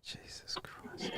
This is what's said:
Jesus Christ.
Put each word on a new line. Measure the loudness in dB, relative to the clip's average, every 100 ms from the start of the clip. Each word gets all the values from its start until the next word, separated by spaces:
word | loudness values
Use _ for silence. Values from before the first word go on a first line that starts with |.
Jesus | -4 -6 -4 -8 0 0
Christ. | 0 -6 -4 2 4